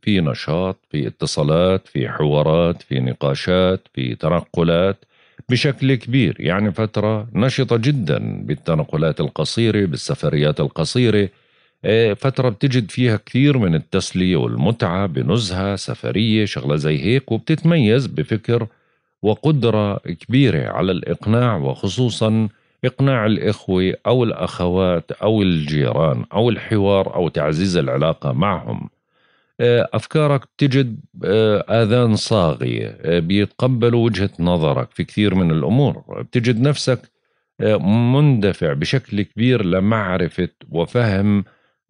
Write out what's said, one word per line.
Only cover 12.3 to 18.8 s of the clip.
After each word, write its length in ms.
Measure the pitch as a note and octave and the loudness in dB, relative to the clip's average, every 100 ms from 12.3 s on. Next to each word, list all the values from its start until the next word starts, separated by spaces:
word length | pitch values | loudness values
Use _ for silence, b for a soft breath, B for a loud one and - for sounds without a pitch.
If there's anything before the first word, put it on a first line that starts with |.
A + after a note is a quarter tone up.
| C3 B2+ | 0 -2
بتجد 420 | G2 C#3 B2+ F#2+ | 0 0 0 -2
فيها 280 | - B2 G#2 - | -2 0 0 -2
كثير 320 | B2 D3 C3 | 2 2 4
من 180 | F#2+ D#2 | 2 0
التسلية 600 | - F#2+ - F#2 F2+ D#2+ | 0 -4 -2 0 2 2
والمتعة 680 | A#1+ A#1 E2+ A#2 F2+ F2+ G2+ | 0 0 0 0 -2 -2 -2
بنزهة، 680 | C2+ B1+ A2+ G2 F#2 G2 G2 | -2 0 -2 -2 -4 -4 -4
سفرية، 680 | - - - G2 A2+ G#2+ G2+ | -8 -8 -4 -2 0 0 0
شغلة 300 | - C2 D2 | -4 -2 -2
زي 240 | D2+ D2+ | 0 -2
هيك، 320 | E2+ C3 - | 0 -2 -2
وبتتميز 760 | A2+ - D#3+ E3 E3+ G#2+ B2 A#2+ | -6 -2 0 2 2 4 2 0
بفكر 600 | C3 B2 A2 - A#2 G#2+ _ | -6 -4 -4 -2 -2 -2 _